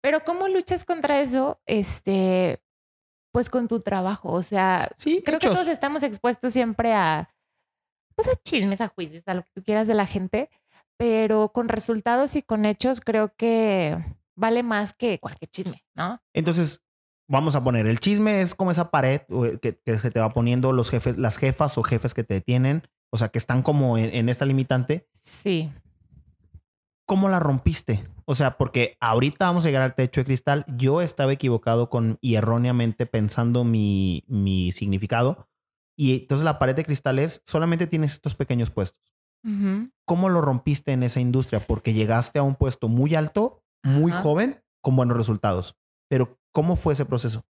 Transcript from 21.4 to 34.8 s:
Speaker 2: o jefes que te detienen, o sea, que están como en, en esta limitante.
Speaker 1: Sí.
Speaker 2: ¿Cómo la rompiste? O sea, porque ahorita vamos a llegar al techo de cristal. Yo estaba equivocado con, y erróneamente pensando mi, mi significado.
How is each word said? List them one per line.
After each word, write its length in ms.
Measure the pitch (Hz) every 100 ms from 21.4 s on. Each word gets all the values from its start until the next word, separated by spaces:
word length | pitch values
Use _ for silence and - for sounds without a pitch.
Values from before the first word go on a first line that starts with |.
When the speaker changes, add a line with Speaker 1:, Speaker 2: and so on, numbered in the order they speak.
| 135 127 147 -
Speaker 2:
o 60 |
jefes 320 | 110 117 123
que 100 | -
te 80 | 110
detienen, 540 | 98 - 123 131 156 - _ _
o 80 | 110
sea, 100 | 113
que 100 | -
están 220 | - 127
como 360 | 127 147 131 117
en, 160 | 113
en 140 | 120 117
esta 160 | 123 139
limitante. 640 | 135 131 127 123 160 _ _
Speaker 1:
Sí. 460 | - - 208 170 156 143 _ _ _ - _ _ _ - _ _ _ _ -
Speaker 2:
¿Cómo 220 | 190 196
la 100 | 185
rompiste? 680 | 151 135 - 165 - 107 - -
O 100 | -
sea, 220 | 123 139 -
porque 400 | 131 127 120 -
ahorita 460 | 117 113 139 - 185
vamos 180 | 175
a 40 | 165
llegar 140 | 139
al 120 | 131
techo 260 | 127 127 -
de 40 |
cristal. 400 | 131 131 - 147 143 123
Yo 240 | 131 156
estaba 320 | 175 - 135
equivocado 560 | 139 131 117 - 117 117
con, 300 | 120 113 110
y 140 | 127
erróneamente 720 | 110 107 117 120 123 117 107 117
pensando 560 | 113 104 - 117 120
mi, 600 | 120 113 104 98 95 82 -
mi 460 | 107 98 92 90
significado. 760 | -